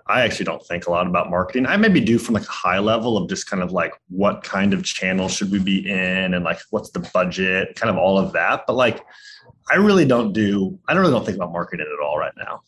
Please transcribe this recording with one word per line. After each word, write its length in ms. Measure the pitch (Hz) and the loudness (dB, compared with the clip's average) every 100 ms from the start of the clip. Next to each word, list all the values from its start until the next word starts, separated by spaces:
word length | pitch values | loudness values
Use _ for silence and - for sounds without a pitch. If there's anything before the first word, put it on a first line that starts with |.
I 160 | - 117 | -2 0
actually 240 | 113 - | 0 0
don't 180 | 87 73 - | -6 -6 -6
think 180 | 87 | -6
a 60 | 87 | -2
lot 160 | 87 90 | 0 2
about 240 | 87 - | 0 0
marketing. 340 | 87 90 123 | -2 -2 0
I 120 | 131 202 | 0 2
maybe 220 | 220 165 | 4 4
do 200 | 113 117 | 4 2
from, 160 | - | 2
like, 80 | 104 | -2
a 80 | - | -4
high 260 | - 90 95 | -4 -2 0
level 400 | 107 113 120 104 | 2 0 0 -2
of 100 | 85 | -2
just 220 | 95 - | -6 -4
kind 140 | 95 | -4
of, 80 | 87 | -2
like, 220 | 90 82 - - | -2 -4 -6 -10
what 340 | 92 101 - | 0 0 0
kind 280 | - 98 98 | -4 0 0
of 120 | 92 | 0
channel 460 | 90 - 92 95 92 | -2 -4 -2 0 -2
should 220 | - 98 | -2 -2
we 60 | 98 | 0
be 320 | 95 95 98 | 0 0 -2
in 460 | 95 92 92 92 | -2 -2 -2 -2
and, 100 | 90 | -2
like, 140 | 82 - - | -2 -4 -4
what's 220 | 107 - | -6 -6
the 80 | 95 - | -10 -2
budget, 640 | 92 90 90 95 92 - | 0 0 0 0 0 -2
kind 140 | - 113 | -2 -2
of 80 | 95 | 2
all 220 | 95 98 | 4 4
of 140 | 90 | 2
that. 320 | 85 92 139 - | 0 0 0 -2
But, 80 | |
like, 280 | 127 120 - - - - - - _ - | 2 2 0 -12 -20 -20 -20 -20 _ 0
I 60 | 170 | 4
really 280 | 208 190 | 6 6
don't 260 | 135 120 107 | 6 4 2
do, 460 | 107 101 101 95 90 - | 0 2 2 -2 -4 -2
I 60 | |
don't 80 | 175 | 2
really 120 | 175 | 4
don't 120 | 117 | 2
think 120 | 110 95 | -2 -6
about 140 | 85 | -6
marketing 360 | 87 87 87 76 | -6 -6 -8 -8
at 140 | 73 | -6
all 140 | 73 76 | -4 -2
right 140 | 78 - | -4 -8
now, 240 | - - | -12 -14